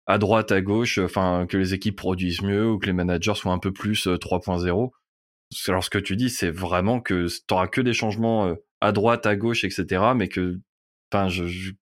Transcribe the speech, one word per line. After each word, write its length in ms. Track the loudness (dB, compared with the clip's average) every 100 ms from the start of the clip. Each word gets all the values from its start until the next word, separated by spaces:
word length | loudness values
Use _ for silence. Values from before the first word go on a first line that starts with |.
| 0
à 100 | 2
droite, 340 | 4 4 4
à 80 | 2
gauche, 360 | 2 0 0 0
enfin, 480 | 0 0 2 2 0
que 100 | 0
les 180 | 0 0
équipes 220 | -2 -4
produisent 440 | -4 -2 -2 -2
mieux 260 | 0 2 2
ou 80 | 0
que 80 | 0
les 60 |
managers 420 | 0 0 0 0 -2
soient 180 | 0
un 60 | 0
peu 120 | -2
plus, 360 | -4 -4 -2 0
euh, 100 | -2
trois 240 | 0 -2
point 160 | 0 -2
zéro. 360 | 0 0 -2 _ _ _ _ _ -16 -8 -2
Alors, 160 | -2
ce 80 | 0
que 80 | -2
tu 160 | -2 -2
dis, 160 | -2
c'est 180 | 0 -2
vraiment 520 | -2 -2 0 2 0
que 260 | 0 0 0 -4 0
t'auras 220 | 0 2
que 140 | 0
des 120 | 0
changements, 540 | 0 -2 0 0 2 0
euh, 80 | -2 _ -2
à 100 | 0
droite, 360 | 4 2 2 2
à 80 | 0
gauche, 280 | 0 -2
et 60 | -2
cetera, 460 | -4 -2 2 2 2
mais 120 | 0
que 320 | -2 -4 -4 -12 _ _ _ -4
enfin, 180 | 0 0
je, 160 | -2 -4
je, 260 | -6 -10 -8